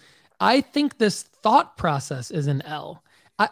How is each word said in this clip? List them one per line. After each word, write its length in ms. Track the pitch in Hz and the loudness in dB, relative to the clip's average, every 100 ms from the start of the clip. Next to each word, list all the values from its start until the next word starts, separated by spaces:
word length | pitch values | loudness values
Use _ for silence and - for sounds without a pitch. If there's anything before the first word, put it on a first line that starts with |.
| _ _ _ - | _ _ _ -2
I 200 | 190 269 | 2 2
think 380 | - 294 294 - | 0 -2 -2 0
this 240 | 214 - | 0 -2
thought 540 | - _ 220 269 - - | -10 _ 2 4 2 -4
process 540 | 170 139 - 135 120 | -2 -2 -4 -10 -6
is 160 | 160 143 | -4 -2
an 160 | 135 | -2
L. 400 | - 151 - - _ _ _ - | -4 -10 -12 -16 _ _ _ -4
I, 100 | 208 | -2